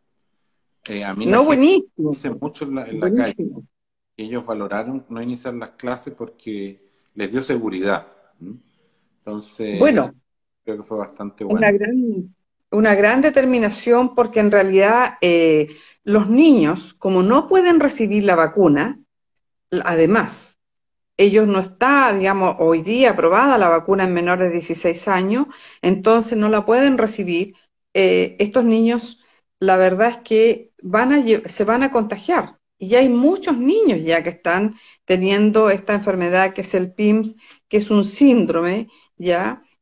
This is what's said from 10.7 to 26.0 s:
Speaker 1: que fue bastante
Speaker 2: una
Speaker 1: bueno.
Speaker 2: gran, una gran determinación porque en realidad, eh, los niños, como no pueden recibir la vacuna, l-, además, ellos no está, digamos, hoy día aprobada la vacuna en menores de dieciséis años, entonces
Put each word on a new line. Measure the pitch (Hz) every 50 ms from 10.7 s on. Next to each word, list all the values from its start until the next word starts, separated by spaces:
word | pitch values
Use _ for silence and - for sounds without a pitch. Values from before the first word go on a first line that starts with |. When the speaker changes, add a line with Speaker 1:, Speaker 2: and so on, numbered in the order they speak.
| 107 104
Speaker 1:
que | 104
fue | - 113 107
bastante | 104 - - - 104 101 - - 110
Speaker 2:
una | - 208 220 220 208
Speaker 1:
bueno. | 202 196
Speaker 2:
gran, | 208 220 247 254 247 233 208 185 180 - _ _ _ _ _ _ _ -
una | - 208 220 220 208
gran | 196 202 208 233 262
determinación | 269 302 294 277 262 254 254 240 220 208 220 - - 240 240 240 254 247 -
porque | - 233 214 - 220
en | 208 208
realidad, | 208 202 190 190 190 190 196 208 226 240 247 - - -
eh, | - 180 170 170 165 160 156 151 151 156 151 - - - _ _ -
los | 208 202 214 208 196
niños, | 226 254 320 330 277 220 156 147 170 190 - - -
como | _ - 196 190 185
no | 185 196 240 285 302 -
pueden | 381 381 359 359 339 320
recibir | 285 269 - - 226 196 202 208 196
la | 202 180
vacuna, | 165 165 151 - 214 190 160 143 143 156 233 285 - _ _ _ _ _ _ _ _ _ _ _ _ _ -
l-, | - 180 -
además, | 175 170 165 165 160 208 226 202 - - - - - _ _ _ _ _ _ _ _ _ _ _ _ _ -
ellos | 196 202 196 214 214 208
no | 202 190
está, | 190 190 - - 240 262 285 277 269 240 202
digamos, | 196 190 196 196 190 185 180 - -
hoy | 165 165 165 165
día | 160 185 220 247 269 240
aprobada | 190 - 165 165 180 214 254 285 262 226
la | 190 170
vacuna | 165 165 165 - 196 196 190
en | 185 180
menores | 175 175 175 180 180 185 180
de | 170
dieciséis | 175 165 - 165 - - 175 170 170 - 208
años, | 196 185 185 196 220 254 294 - - - - - - _ -
entonces | 175 190 202